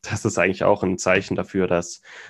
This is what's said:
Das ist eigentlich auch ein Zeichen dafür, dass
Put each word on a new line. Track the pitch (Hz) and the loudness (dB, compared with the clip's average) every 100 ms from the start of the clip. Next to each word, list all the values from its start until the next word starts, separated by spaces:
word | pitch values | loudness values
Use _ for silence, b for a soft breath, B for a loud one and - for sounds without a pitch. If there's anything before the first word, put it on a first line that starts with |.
Das | - 107 110 | -6 -4 -2
ist | - | 2
eigentlich | 92 95 92 | 0 2 2
auch | 101 | 2
ein | 92 90 | 0 0
Zeichen | 95 95 92 92 | 2 2 2 -6
dafür, | 95 98 92 | -2 -2 2
dass | 87 87 - B B B | 0 -2 -14 B B B